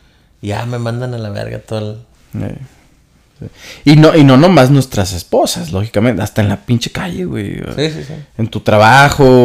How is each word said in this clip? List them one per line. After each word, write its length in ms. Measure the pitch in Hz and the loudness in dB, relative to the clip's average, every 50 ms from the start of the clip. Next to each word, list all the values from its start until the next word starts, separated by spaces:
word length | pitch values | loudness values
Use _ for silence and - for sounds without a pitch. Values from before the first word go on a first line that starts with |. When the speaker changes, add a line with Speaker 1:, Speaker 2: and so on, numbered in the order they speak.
| _ _ _ _ _ _ _ _ | _ _ _ _ _ _ _ _
Speaker 1:
ya 220 | - 101 101 110 117 | -10 -8 -8 -8 -8
me 120 | 120 123 120 | -8 -8 -6
mandan 360 | 117 117 117 120 123 127 120 | -6 -6 -6 -6 -8 -8 -8
a 40 | 117 | -10
la 120 | 107 101 | -10 -10
verga 280 | 101 110 110 113 117 113 | -10 -10 -10 -12 -12 -14
todo 200 | - - 113 110 | -12 -10 -10 -8
el 640 | 107 107 107 110 120 _ _ _ _ _ - 107 104 | -8 -10 -12 -14 -18 _ _ _ _ _ -12 -10 -10
Speaker 2:
Eh, 120 | - - - 131 - _ _ _ _ _ _ _ _ _ _ _ _ _ - | -10 -12 -14 -18 -20 _ _ _ _ _ _ _ _ _ _ _ _ _ -20
sí. 60 | 117 107 _ _ - - - - - | -20 -20 _ _ -20 -20 -10 -2 2
Y 120 | 143 156 | 4 6
no, 180 | 151 156 156 160 | 6 6 6 6
y 60 | 165 | 6
no 140 | 143 135 131 | 6 6 6
nomás 340 | 131 160 185 185 147 127 127 | 6 4 4 4 4 4 4
nuestras 420 | 143 139 127 - - 107 95 92 92 | 4 2 0 -2 -4 -6 -6 -4 -6
esposas, 580 | 85 - - - - 339 - - - 87 78 | -10 -8 -4 -2 -2 -2 -2 -4 -8 -10 -8
lógicamente, 500 | 87 95 104 113 - 101 107 127 113 80 | -6 -6 -6 -4 -4 -2 -2 -2 -2 -4
hasta 200 | 107 104 - - | -6 -6 -4 -2
en 60 | 104 101 | -2 -2
la 80 | 101 - | -2 -4
pinche 340 | _ - 123 117 - - | _ -4 -4 -4 -4 -6
calle, 320 | - 151 180 180 175 190 180 | -10 -8 -10 -8 -8 -8 -8
güey. 300 | 175 127 110 101 98 - - - - - | -8 -8 -8 -8 -8 -10 -10 -12 -10 -8
Speaker 1:
Sí, 160 | - 151 160 | -6 -6 -6
sí, 140 | 156 156 147 | -8 -10 -14
sí. 80 | 135 156 151 147 _ _ - | -14 -16 -18 -18 _ _ -8
Speaker 2:
En 80 | 113 107 | -8 -6
tu 120 | - 107 | -8 -6
trabajo, 640 | - - 107 104 110 110 123 139 143 143 - - 139 131 127 127 | -2 0 2 4 6 6 6 6 4 4 2 4 4 6 6 6